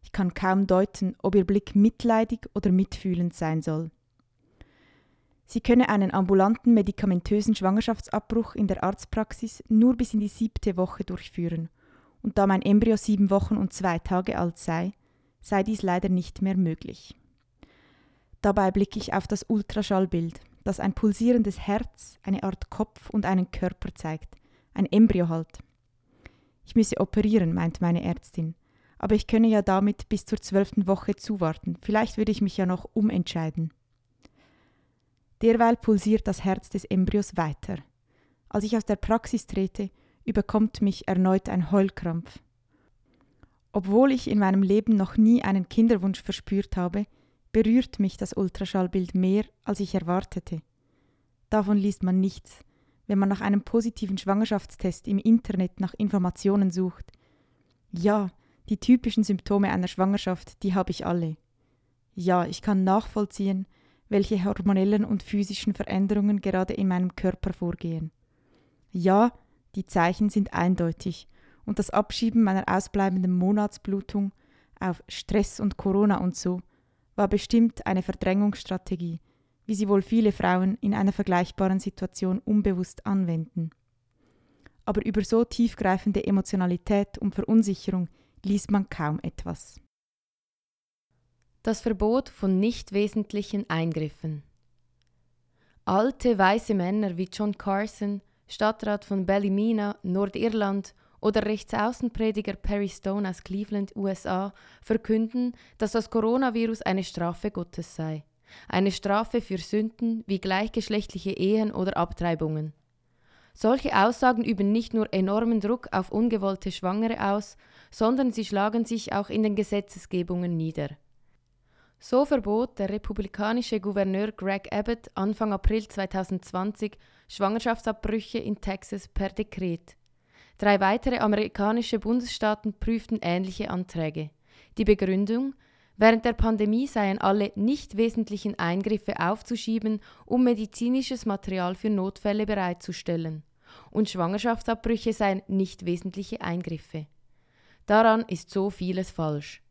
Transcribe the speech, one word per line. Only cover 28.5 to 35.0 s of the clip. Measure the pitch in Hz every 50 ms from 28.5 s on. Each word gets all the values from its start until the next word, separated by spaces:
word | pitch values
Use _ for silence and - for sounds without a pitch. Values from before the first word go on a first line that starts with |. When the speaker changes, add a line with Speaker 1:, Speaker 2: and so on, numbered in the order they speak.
| 165 _ _ _ _ _ _ _ _ -
Speaker 1:
„Aber | - 190 220
ich | 214 -
könne | - 226 220 226
ja | 226 220 208 196
damit | - 190 196 196 202 208 - -
bis | _ 214 196 -
zur | - 220 -
zwölften | - - 190 196 196 - - 214 190
Woche | 185 196 190 - - 196
zuwarten. | - - - 214 196 175 156 160 - - 180 170 -
Vielleicht | - - 214 214 226 220 -
würde | - 214 214
ich | 208 -
mich | 208 190 -
ja | - 185
noch | 180 185 175 - - _
umentscheiden.“ | 214 208 220 - 180 170 - - 165 160 160 - - 160 160 _ _ _ _ _ _ _ _ _ _ _ - _ _ _ _ _ _ _ _ _ _ _ _ _ _